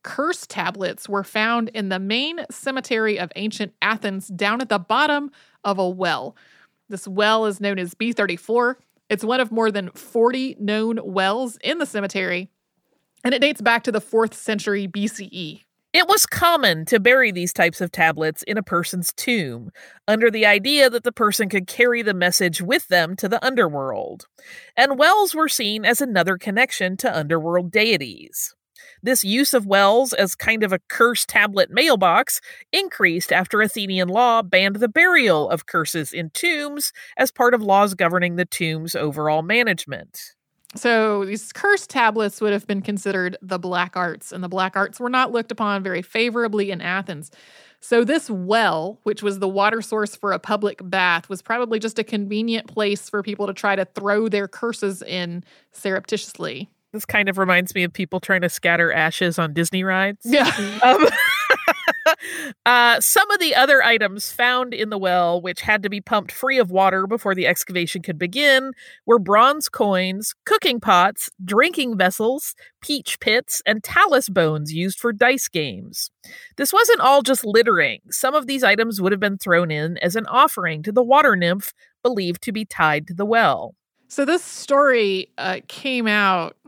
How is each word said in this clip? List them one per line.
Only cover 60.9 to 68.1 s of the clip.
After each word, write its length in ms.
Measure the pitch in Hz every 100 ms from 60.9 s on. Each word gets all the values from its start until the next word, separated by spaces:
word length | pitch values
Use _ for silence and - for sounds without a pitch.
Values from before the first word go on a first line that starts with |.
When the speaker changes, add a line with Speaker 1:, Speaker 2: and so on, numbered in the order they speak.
| 320 311 - - 1077 1077 - - - 359
Speaker 2:
<laughs> 800 | - 311 311 - 330 294 - 240
uh, 340 | 240 240 233
some 300 | - 381 403
of 100 | 403
the 140 | 320
other 280 | - 269 277
items 480 | 233 226 208 202 -
found 440 | - 247 247 247
in 160 | 233 214
the 80 | 208
well, 420 | 190 180 175 175
which 220 | 180 180
had 200 | - 214
to 40 | 196
be 140 | 202
pumped 280 | - 214 175
free 280 | - 262 262
of 120 | 185
water 360 | 185 190 190 196
before 280 | 226 202
the 120 | 185 147
excavation 560 | 175 - 180 170 185
could 160 | 180